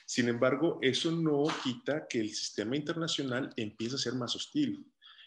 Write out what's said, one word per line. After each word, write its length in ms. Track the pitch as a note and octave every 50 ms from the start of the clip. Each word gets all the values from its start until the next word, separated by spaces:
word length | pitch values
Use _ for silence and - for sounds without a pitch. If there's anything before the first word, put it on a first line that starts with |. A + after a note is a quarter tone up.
| -
Sin 220 | - - C3 A#2+ A#2+
embargo, 500 | A#2 A#2+ C3 B2+ C#3+ C#3 D#3 E3 - -
eso 300 | - C3 A#2+ - - E3
no 340 | D#3+ E3 E3 D#3 D3 C#3+ D3 D#3+ D#3 -
quita 440 | - C3 A#2+ A#2+ - C3+ C#3+ D#3 D#3 -
que 120 | - A#2
el 100 | G#2+ G#2
sistema 460 | - - - - - G#2+ G2+ A2+ C3+
internacional 760 | D3+ D3 D#3+ E3 E3 E3 D#3+ - - C#3 C3 A#2+ B2+ C#3 - -
empiece 400 | B2 A2 G#2 - - A2+ A#2 C3+
a 20 | C#3
ser 160 | - A#2+ B2
más 200 | B2+ A#2+ A2+ -
hostil. 520 | - - - - D3 C#3+ A#2 G2 - - - _ _ - - - - -